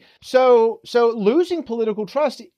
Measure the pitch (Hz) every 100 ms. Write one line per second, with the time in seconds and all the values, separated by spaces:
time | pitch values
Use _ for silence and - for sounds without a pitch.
0 | _ _ - 254 254 240 226 220 - 240
1 | 233 226 202 294 349 349 - 233 220 208
2 | 208 277 294 - 233